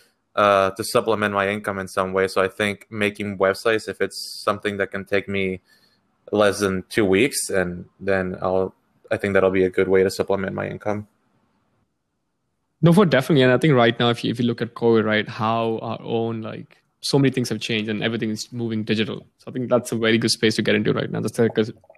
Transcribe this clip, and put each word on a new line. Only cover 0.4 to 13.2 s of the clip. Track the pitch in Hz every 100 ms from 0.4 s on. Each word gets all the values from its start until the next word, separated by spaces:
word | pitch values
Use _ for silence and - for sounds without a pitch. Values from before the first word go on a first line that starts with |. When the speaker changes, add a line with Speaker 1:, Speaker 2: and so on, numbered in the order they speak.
| 104 98 95
Speaker 1:
to | 95
supplement | 104 123 107 104 104
my | 101 98
income | 104 107 98
in | 95
some | - 95
way. | 95 95
So | -
I | 95
think | - 104 98 -
making | 110 104 104 104 95
websites, | 95 98 117 110 -
if | 95
it's | 98 - - -
something | - 104 107 101
that | 95
can | 98 95
take | 101 95
me | 101 95 92 _ _ _ _ _ _ -
less | 104 104 98
than | 101 92 -
two | - 101
weeks, | 95 139 - -
and | 98 87 87 - -
then | 95 95 92 92
I'll, | 92 92 95 - _ _ -
I | 107
think | 101
that'll | 95 95
be | 95
a | 92
good | 92 95
way | 95
to | 95
supplement | - 95 98 95
my | 98 98
income. | 101 107 104 107 _ _ _ _ _ _ _ _ _ _ _ _ _ _ _ _ -
Speaker 2:
No, | 160
for | 170 196
definitely. | 127